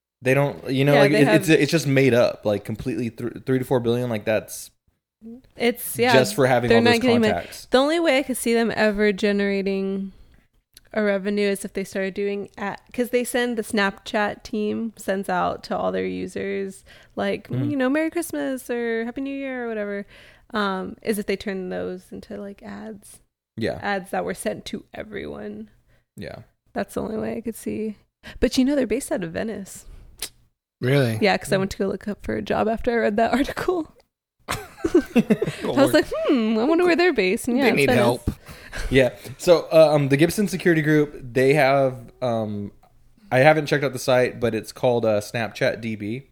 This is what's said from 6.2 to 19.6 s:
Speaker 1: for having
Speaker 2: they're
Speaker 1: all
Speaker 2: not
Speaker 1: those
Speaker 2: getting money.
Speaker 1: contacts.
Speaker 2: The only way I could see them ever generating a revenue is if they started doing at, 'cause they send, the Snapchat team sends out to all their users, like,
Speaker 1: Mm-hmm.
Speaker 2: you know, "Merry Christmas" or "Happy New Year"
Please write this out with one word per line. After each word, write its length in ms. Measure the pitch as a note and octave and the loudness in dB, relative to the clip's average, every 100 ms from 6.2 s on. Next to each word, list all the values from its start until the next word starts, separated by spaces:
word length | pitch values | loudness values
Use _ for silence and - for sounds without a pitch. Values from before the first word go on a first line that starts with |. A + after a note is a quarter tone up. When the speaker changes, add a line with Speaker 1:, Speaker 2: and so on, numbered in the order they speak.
| - | 4
Speaker 1:
for 120 | - C3 | 2 4
having 220 | B2 B2 | 4 4
Speaker 2:
they're 100 | A#3 | 4
Speaker 1:
all 40 | |
Speaker 2:
not 60 | A#3 | 6
Speaker 1:
those 80 | A#3 | 4
Speaker 2:
getting 200 | B3 A#3 | 4 4
money. 120 | A3 | 2
Speaker 1:
contacts. 340 | F3 - - - | 0 -6 -14 0
Speaker 2:
The 120 | B3 | 2
only 220 | C#4+ E4+ | 4 2
way 180 | E4 C4 | 2 2
I 40 | |
could 140 | C4+ A#3+ | 0 -4
see 160 | A#3 | 0
them 180 | A#3 A#3 | 0 0
ever 380 | - G#3+ G3+ G#3 | 0 0 2 0
generating 1000 | G3 G#3 G3+ G3+ G3 G3 F#3+ G3 G3 G3 - - _ _ _ _ _ _ | 2 0 0 0 -2 -2 -2 -4 -4 -8 -12 -20 _ _ _ _ _ _
a 100 | A3 | -2
revenue 440 | G#3 G3 G3 G#3 G3+ | 0 0 0 0 0
is 180 | G3 | -2
if 80 | G3+ | -6
they 120 | G3 | -8
started 300 | G3 G3+ F#3+ | -6 -4 -4
doing 340 | F#3 G3+ G3+ F#3+ - | -4 -4 -4 -8 -10
at, 240 | G3+ - _ | -10 -10 _
'cause 180 | - A#3+ | -6 -2
they 120 | B3 | -2
send, 340 | A#3+ B3 B3 A3+ | -2 -2 -2 -4
the 40 | |
Snapchat 800 | G#3 G#3+ G3 G3 - A3 G#3 - | -2 0 0 -2 -4 -2 -2 -4
team 500 | - G#3+ G#3 G#3+ A3+ - | -8 -4 -4 -4 -6 -8
sends 320 | - F#3+ G3 | -4 -4 -2
out 340 | F3+ F3+ - | -2 -2 -4
to 120 | - F#3 | -6 -4
all 160 | F#3 | -2
their 140 | F#3+ F#3 | -2 -4
users, 760 | F#3 F#3 G3 G3 G3 G3 G3 - - - | -6 -8 -8 -6 -6 -8 -12 -20 -20 -12
like, 340 | - G3+ G3 - | -6 -4 -4 -6
Speaker 1:
Mm-hmm. 220 | A#3+ C#4+ | -4 -2
Speaker 2:
you 60 | C#4+ | 0
know, 120 | B3+ | 0
"Merry 220 | D4 D#4+ | 0 -2
Christmas" 580 | F4 D#4+ D4 C#4 C4 - | -4 -6 -6 -6 -6 -6
or 340 | A#3+ A#3 A3+ | -6 -4 -4
"Happy 160 | A3+ B3 | -6 -8
New 140 | C4+ C#4 | -8 -8
Year" 280 | C4+ B3+ | -8 -8